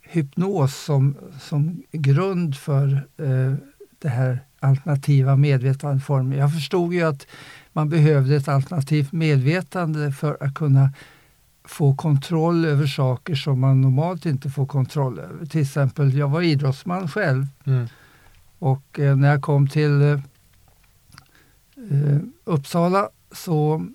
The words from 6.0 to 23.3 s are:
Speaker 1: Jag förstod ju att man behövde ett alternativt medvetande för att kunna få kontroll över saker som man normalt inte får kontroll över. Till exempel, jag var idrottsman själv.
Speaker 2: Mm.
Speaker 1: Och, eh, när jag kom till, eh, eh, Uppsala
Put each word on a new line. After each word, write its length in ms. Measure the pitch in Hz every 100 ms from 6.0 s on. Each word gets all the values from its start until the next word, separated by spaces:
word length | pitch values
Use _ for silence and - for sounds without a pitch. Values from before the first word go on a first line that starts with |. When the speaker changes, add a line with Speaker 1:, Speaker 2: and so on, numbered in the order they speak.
| 135 139 127 139
Speaker 1:
Jag 160 | 143
förstod 400 | 160 139 185 170
ju 80 | 180
att 240 | 165 139 - - - - _
man 160 | - 151
behövde 460 | 165 151 147 131 147
ett 120 | 139
alternativt 640 | 139 135 175 139 151 139
medvetande 1000 | 165 160 139 127 175 175 185 170 151 147
för 260 | 139 156 -
att 100 | 143 139
kunna 360 | 151 135 135 139 - _ _ _ _ _
få 320 | - - 143 135
kontroll 680 | 160 139 - 165 165 170 165
över 220 | 139 147
saker 480 | 139 131 123 - 143
som 240 | - 131
man 220 | 135 135
normalt 440 | 131 131 165 185 170
inte 240 | 131 143
får 160 | 135 135
kontroll 540 | 139 123 151 135 95
över. 260 | 85 165 156
Till 160 | 156
exempel, 560 | 139 156 135 - 143 135
jag 100 | 143
var 120 | 156
idrottsman 680 | 175 139 147 131 - 180 180
själv. 380 | 214 185 131 139 - -
Speaker 2:
Mm. 220 | 131 117 - _ _ - - - _
Speaker 1:
Och, 400 | 151 135 _ -
eh, 160 | 143 135
när 140 | 143
jag 100 | 143
kom 260 | 143 143 143
till, 340 | 151 151 143
eh, 180 | 143 147 139 _ _ _ _ _ _ _ _ - _ _ _ _ _ 285 220
eh, 280 | 143 147 143 190 -
Uppsala 680 | - 160 139 175 170 190 214 _ _